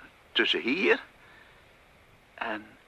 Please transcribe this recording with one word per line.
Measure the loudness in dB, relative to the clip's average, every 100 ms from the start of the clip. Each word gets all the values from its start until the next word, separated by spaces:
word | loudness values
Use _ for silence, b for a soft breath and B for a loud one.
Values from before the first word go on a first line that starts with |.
| B -20 -6
tussen | 0 0 0
hier | 0 0 2 2 0 -20 b b b b b b -20 -20 -20 -20 -20
en | -12 -8 -8 -10 -20